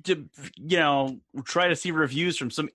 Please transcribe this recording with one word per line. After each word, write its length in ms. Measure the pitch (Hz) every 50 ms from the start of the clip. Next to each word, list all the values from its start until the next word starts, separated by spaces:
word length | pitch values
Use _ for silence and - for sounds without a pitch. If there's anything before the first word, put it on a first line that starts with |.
d-, 240 | - 190 185 151 - - _ - 139 - -
you 200 | - 139 160 180
know, 400 | 170 156 147 143 139 135 135 127 - - _ - 135 123
try 240 | - - 170 180 180
to 60 | 160
see 140 | - - 180
reviews 460 | 160 160 151 123 131 151 170 180 160
from 140 | - 139 117
some 160 | - - 151 -